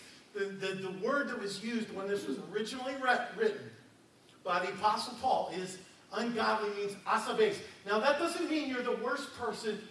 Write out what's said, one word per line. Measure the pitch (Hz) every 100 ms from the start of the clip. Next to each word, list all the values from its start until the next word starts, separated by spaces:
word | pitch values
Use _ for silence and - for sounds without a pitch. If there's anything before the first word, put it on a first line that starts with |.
| - - -
The, | 202 196
the, | 196 190
the | 190 185 190 240
word | 285 226
that | 233
was | 196 -
used | 220 226 196
when | 190 196
this | 202 151
was | 190 -
originally | 208 220 262 262 269
re-, | 254 240 - 180
written | 220 - 117 - - - - - - -
by | 185 180
the | 190
Apostle | 196 208 226 - 240
Paul | 262 - -
is | 170 180 - - - -
ungodly | - 233 220 220 220 208
means | 202 202 196 -
asabes. | 220 240 226 214 - - - 196
Now, | 220
that | 269 294
doesn't | 339 339 311
mean | 311 262
you're | 254
the | 240 196
worst | 240 277 - -
person | 233 - 220 202 -